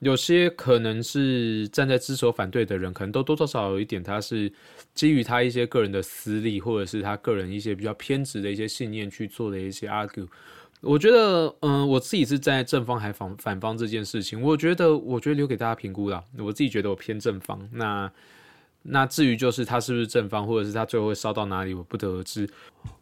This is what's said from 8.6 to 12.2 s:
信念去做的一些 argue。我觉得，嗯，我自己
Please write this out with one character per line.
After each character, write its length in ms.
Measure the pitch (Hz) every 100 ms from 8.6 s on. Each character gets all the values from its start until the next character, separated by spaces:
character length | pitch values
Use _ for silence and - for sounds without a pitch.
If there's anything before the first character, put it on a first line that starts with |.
| 107
信 200 | - 117
念 220 | 107 101
去 160 | - 107
做 240 | - 110
的 80 | 98
一 100 | 95
些 200 | 95 104
argue。 400 | 107 104 - 90 - - - - _
我 160 | - 147
觉 140 | 202
得， 420 | 240 214 175 156 -
嗯， 260 | 151 139 139
我 100 | 131
自 180 | -
己 80 | 202